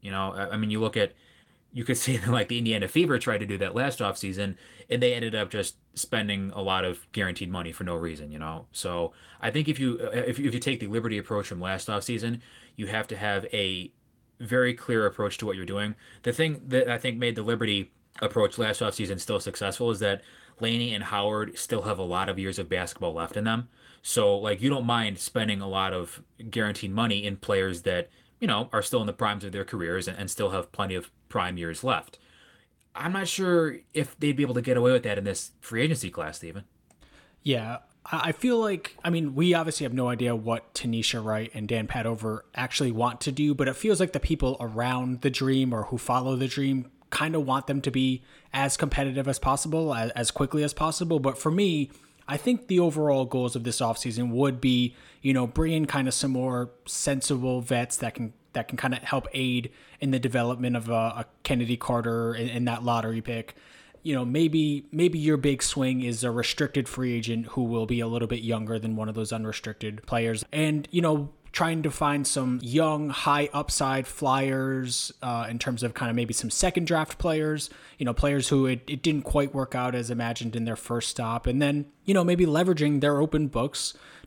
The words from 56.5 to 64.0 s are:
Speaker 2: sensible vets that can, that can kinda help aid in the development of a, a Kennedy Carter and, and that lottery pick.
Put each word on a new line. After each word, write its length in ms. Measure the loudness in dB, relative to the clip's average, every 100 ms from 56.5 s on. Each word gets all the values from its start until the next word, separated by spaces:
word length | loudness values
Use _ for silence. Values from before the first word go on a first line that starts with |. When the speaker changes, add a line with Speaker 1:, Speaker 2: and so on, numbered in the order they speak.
| 0 -4 -8 -10
Speaker 2:
sensible 760 | -4 0 0 0 0 0 0
vets 360 | 0 0 0 -2
that 160 | -4
can, 200 | -6 -8 -10 _
that 140 | -6 -6
can 100 | -2
kinda 200 | -2 -2
help 240 | -2 -2 -2
aid 380 | -2 0 0 -2 -10 -20 -4
in 120 | 0
the 80 | 2
development 560 | 2 2 0 0 0 0
of 140 | 0
a, 40 |
a 320 | 2 0 -2 -10 _
Kennedy 340 | -2 0 0 -2
Carter 560 | 0 0 2 0 0
and, 160 | -2 -2
and 180 | 0 0
that 160 | 0
lottery 380 | 0 0 0 -2
pick. 340 | -4 -6 -8 -16 -20 -20 -20 -10